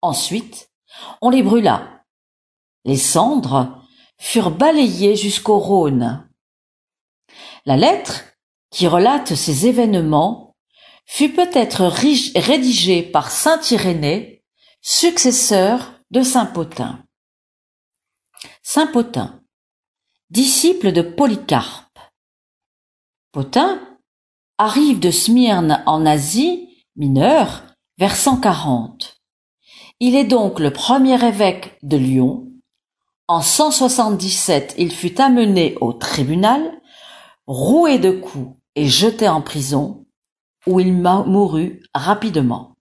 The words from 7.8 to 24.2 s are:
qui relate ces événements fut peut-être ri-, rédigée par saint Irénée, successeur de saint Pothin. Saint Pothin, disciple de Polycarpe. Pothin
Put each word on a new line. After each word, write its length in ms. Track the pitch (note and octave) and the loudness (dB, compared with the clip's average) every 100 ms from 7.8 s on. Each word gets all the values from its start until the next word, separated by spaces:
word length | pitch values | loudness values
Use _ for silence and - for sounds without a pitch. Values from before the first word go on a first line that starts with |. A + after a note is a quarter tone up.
| A#3+ F#4 - - - _ _ _ _ | 2 0 -4 -12 -14 _ _ _ _
qui 160 | - F3 | -2 0
relate 480 | E3+ G#3 C#4+ B3+ | 2 2 0 -2
ces 320 | D3+ - C#3 G#3 | -6 -4 0 0
événements 880 | B3 A#3 G3+ D#3+ D3+ F3 A#3+ - _ _ _ _ _ _ | 2 0 0 0 0 0 -4 -14 _ _ _ _ _ _
fut 260 | - D4 | -2 -2
peut-être 540 | - F4+ D#4 A3+ - F3+ | 0 0 0 -2 0 -2
ri-, 460 | F3 C4+ C#4 - - | 0 0 0 0 -2
rédigée 680 | - D4 B3+ G#3+ F3+ F3 | 0 0 0 0 0 0
par 280 | E3+ D#3 - | 0 -4 -4
saint 300 | - - D#4+ D#4+ | -4 0 0 0
Irénée, 760 | A3+ F#3 E3+ D3 F3+ - - _ _ _ _ | -2 0 -2 -2 -4 -6 -20 _ _ _ _
successeur 1120 | - - F4 E4+ B3+ B3 - G3+ F#3+ A#3+ - - _ | -4 0 0 2 0 0 2 2 2 0 -4 -20 _
de 120 | A3+ | -2
saint 240 | B3+ B3+ G#3+ | 0 0 -2
Pothin. 560 | E3+ D#3+ - A2 B2+ - _ _ _ _ _ _ _ _ _ _ _ _ _ - - | -6 -8 -8 -10 -10 -20 _ _ _ _ _ _ _ _ _ _ _ _ _ -20 -20
Saint 240 | - - D#4 | -6 -2 0
Pothin, 540 | B3 A#3 - G#2+ - _ _ _ _ _ _ _ _ _ | 0 -2 -4 -8 -12 _ _ _ _ _ _ _ _ _
disciple 600 | F3+ C4 - D#4+ F4+ G3+ | -2 0 2 0 0 0
de 100 | E3+ | 0
Polycarpe. 960 | E3+ - C#4+ G#3 - C3+ - - _ _ - _ _ _ _ _ _ _ _ _ _ _ _ | -2 0 0 0 0 -2 -2 -12 _ _ -20 _ _ _ _ _ _ _ _ _ _ _ _
Pothin 480 | - C3+ B3 E4+ G4 - - _ _ | -10 -2 0 0 -2 -10 -20 _ _